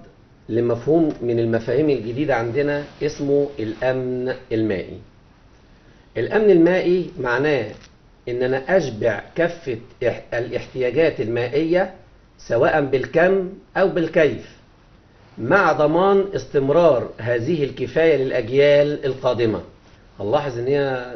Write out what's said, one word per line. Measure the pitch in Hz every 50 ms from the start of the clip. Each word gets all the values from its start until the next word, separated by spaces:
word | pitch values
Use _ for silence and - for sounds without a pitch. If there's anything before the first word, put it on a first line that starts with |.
| - - - _ _ _ _ _ _ -
لمفهوم | 110 120 120 120 117 117 - 139 156 170 165 151 - -
من | 123 120 117 117
المفاهيم | 117 113 113 110 - - 120 139 156 147
الجديدة | 135 120 104 117 117 135 151 135 127
عندنا | 117 117 120 117 143 143 147 147 143 147 143 - - 139
اسمه | 147 - - 143 139 143 143 143 139 - -
الأمن | 110 110 110 - 127 131 131 131 127 127 127 123 123 127 120 - - -
المائي. | 117 113 110 107 98 87 - - - 101 - - _ _ _ _ _ _ _ - _ _ _ - - - _ - - - - _ - -
الأمن | - - - 214 220 208
المائي | 185 165 165 170 185 185 - 170 180 185 165 - - 160
معناه | 131 123 120 127 143 151 147 127 107 92 92 - - - _ _ _ _ _ _ - 123
إن | 120 123 127
أنا | 127 131 135 - - 185 190
أشبع | 151 127 110 104 123 113 104 98 - - -
كافة | 170 165 170 - - - 139 113 110 - - - - 123 -
اح-، | - - - - 117
الاحتياجات | 120 123 120 123 117 - - - 127 127 123 120 151 165 151 - -
المائية | 120 107 117 120 123 123 135 147 165 160 170 180 190 190 - - - - - - _ _ _ -
سواء | - - 117 117 131 - 156 156 143
بالكم | 127 135 131 120 - - 165 175 185 190 196 180 185 - - - _ - 170
أو | 190 180
بالكيف، | 151 175 165 156 - 175 156 139 - 113 - - - - - _ _ _ _ _ - - _ _ _ _ - - - -
مع | 113 123 180 202 185 160
ضمان | 147 135 151 147 160 170 190 196 202 196 185 - -
استمرار | 135 - - - 143 135 135 143 170 175 160 135 117 110 - - -
هذه | 110 120 120 120 117 143 175 151 139
الكفاية | 123 117 131 127 123 - 160 165 165 156 139 131
للأجيال | 135 - 127 113 110 131 139 143 147 143 143 147 147 147 - -
القادمة. | 135 127 - - 127 120 117 120 110 101 87 - - - _ _ _ - - - - - -
هنلاحظ | 98 104 131 151 143 139 117 120
إن | 120 135
هي | 143 143 139 135 127 123 123 123 120